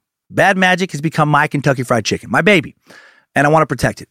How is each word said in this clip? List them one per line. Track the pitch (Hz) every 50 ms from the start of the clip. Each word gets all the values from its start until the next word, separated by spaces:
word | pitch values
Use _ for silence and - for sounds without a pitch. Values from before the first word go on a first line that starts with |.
| _ _ _ _ _ -
Bad | 90 151 165 190 202
Magic | 190 190 185 180 175 190 175
has | - 143
become | 147 156 - - 151 151
my | 147 143 151 147
Kentucky | - 147 - 147 135 123
Fried | 123 - 123 117 98
Chicken, | - 98 82 - 78
my | 104 147
baby, | 165 196 208 170 117 80 - _ _ _ - - - - _ _ _ _ -
and | 135 143
I | 147
want | 156 156
to | 156
protect | - 139 120 - 120 95 -
it, | - -